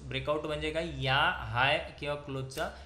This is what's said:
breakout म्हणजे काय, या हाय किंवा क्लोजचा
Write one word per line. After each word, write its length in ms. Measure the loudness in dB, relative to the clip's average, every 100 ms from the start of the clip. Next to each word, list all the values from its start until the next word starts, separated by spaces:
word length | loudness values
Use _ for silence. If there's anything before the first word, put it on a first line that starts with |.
breakout 440 | -6 -4 0 -2 -2
म्हणजे 240 | -2 -2
काय, 200 | -2 -2 -2
या 200 | 2 4 4 2
हाय 580 | -2 4 4 4 0 -6
किंवा 140 | -4
क्लोजचा 560 | -4 -4 -6 -6 -4 -4 -6